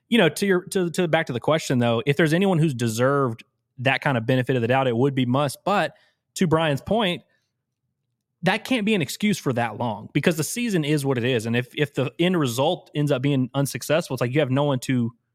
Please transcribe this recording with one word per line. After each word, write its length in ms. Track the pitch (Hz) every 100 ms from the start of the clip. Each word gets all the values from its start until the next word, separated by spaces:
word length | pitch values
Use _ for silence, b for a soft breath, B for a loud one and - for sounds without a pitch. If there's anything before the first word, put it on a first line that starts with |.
| b
you 100 | 151
know, 120 | 165
to 160 | 156 202
your, 160 | 180 -
to, 220 | 196 175
to, 160 | 160 170
back 160 | 160 160
to 80 |
the 60 | 120
question 400 | - 160 - 127
though, 240 | 120 117 143
if 100 | 139
there's 180 | 160
anyone 240 | 165 196 165
who's 160 | 165
deserved 720 | 120 120 110 131 143 131 113 - _ _ -
that 200 | 127 131
kind 160 | 147 123
of 80 | 113
benefit 300 | 131 123 131
of 60 |
the 60 | 113
doubt, 180 | 131 131
it 80 | 117
would 180 | 143 131
be 100 | 123
Muss. 320 | 131 147 - -
But 320 | 202 156 - b b _ -
to 120 | 175
Brian's 320 | 160 160 139
point, 420 | - 214 196 156 - _ _ _ _ _ _ _ _ _ _ _
that 200 | 175 220 -
can't 200 | 254 208
be 80 |
an 80 | 208
excuse 360 | - - 208 185
for 160 | 147
that 240 | 120 117 107
long 320 | 120 107 117
because 220 | 147 185 156
the 60 |
season 400 | 143 240 240 185
is 220 | 143 151 139
what 120 | 127
it 60 |
is. 220 | 120 123 113
And 100 | 117
if, 120 | 123 -
if 180 | 143
the 180 | - 123 -
end 180 | 175 185
result 500 | 135 117 147 180 -
ends 180 | 151 147
up 100 | 131
being 280 | 139 139 127
unsuccessful, 600 | 139 139 123 - 151 - 131
it's 60 |
like 120 | 123
you 60 | 139
have 80 | 131
no 120 | 131
one 160 | 147 131
to 320 | - 127 117 - _